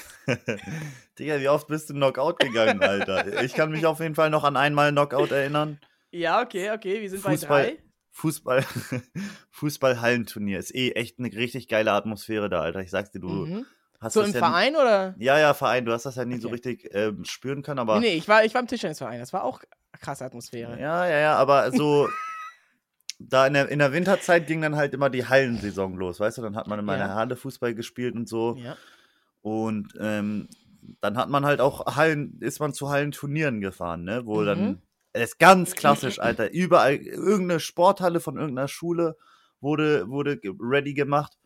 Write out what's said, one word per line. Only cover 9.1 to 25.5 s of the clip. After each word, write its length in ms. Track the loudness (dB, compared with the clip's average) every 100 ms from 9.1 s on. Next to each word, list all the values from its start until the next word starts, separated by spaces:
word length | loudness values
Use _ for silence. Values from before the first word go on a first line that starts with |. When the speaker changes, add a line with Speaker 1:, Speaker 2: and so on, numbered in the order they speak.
| -10 -12 -14 _
Speaker 1:
Fußball-Hallenturnier. 1080 | -8 -6 0 0 2 2 0 -2 -6 -4 -4
Ist 160 | -6 -4
eh 160 | -2
echt 280 | -2 -6 -8
eine 120 | -8
richtig 360 | -4 -6 -6 -2
geile 240 | 2 4
Atmosphäre 560 | 2 0 -8 -6 -4 -2
da, 120 | -2
Alter. 200 | -2 -4
Ich 80 | -4
sag's 200 | -6 -6
dir, 80 | -10
du 100 | -6
Speaker 2:
Mhm. 360 | -6 -4 -8 -10 _ _ _
Speaker 1:
Hast 120 | -2 0
Speaker 2:
So 60 |
Speaker 1:
das 80 | 0
Speaker 2:
im 60 | 2
Speaker 1:
ja 60 |
nie 60 | 2
Speaker 2:
Verein, 280 | 2 2 4
oder? 400 | 4 4 2 -2
Speaker 1:
Ja, 180 | 2 4
ja, 140 | 4
Verein. 320 | 4 2 0 0
Du 80 |
hast 120 | -2 -4
das 100 | -8
ja 100 | -6
nie 140 | -6
so 80 | -6
Speaker 2:
Okay. 60 | -8
Speaker 1:
richtig, 340 | -8 -8 -6
ähm, 300 | -2 -2 -2
spüren 380 | -10 -10 -8 -8
können, 180 | -6 -4
aber 200 | 2 2
Speaker 2:
Nee, 100 | 2
nee, 60 | 0
ich 120 | 4
war, 160 | 6
ich 100 | 6
war 80 | 0
im 60 | -2
Tischtennisverein. 520 | -4 -6 -6 -8 -10
Das 120 | -8
war 120 | -6
auch 180 | -6 -6 -16 _ _ -16
krasse 260 | -12 -10 -10
Atmosphäre. 540 | -12 -14 -12 -10 -8
Speaker 1:
Ja, 280 | -4 -2 0
ja, 120 | 2
ja, 160 | 4 4
aber 340 | 4 4 2
so 380 | 2 4 4 2
Speaker 2:
<laughs> 1040 | 0 -10 -12 -16 -18 _ _ _ _ -18 -16
Speaker 1:
da 260 | 2 4 6
in 60 |
der, 160 | 4 2
in 100 | 2
der 140 | 2
Winterzeit 540 | 2 2 0 4 2 2
ging 140 | -2
dann 140 | -2 0
halt 180 | -2
immer 160 | 0 0
die 160 | 0 4
Hallensaison 680 | 4 4